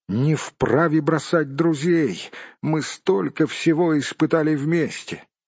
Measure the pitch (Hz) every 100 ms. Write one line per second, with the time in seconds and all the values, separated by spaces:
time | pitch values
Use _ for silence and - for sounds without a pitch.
0 | - 104 143 151 - - - 123 165 156
1 | 147 160 - 170 147 139 170 151 160 165
2 | 139 87 - - - - - 156 131 -
3 | - 196 160 - 156 - 165 160 175 151
4 | 131 - 156 165 156 151 147 170 135 -
5 | - - - _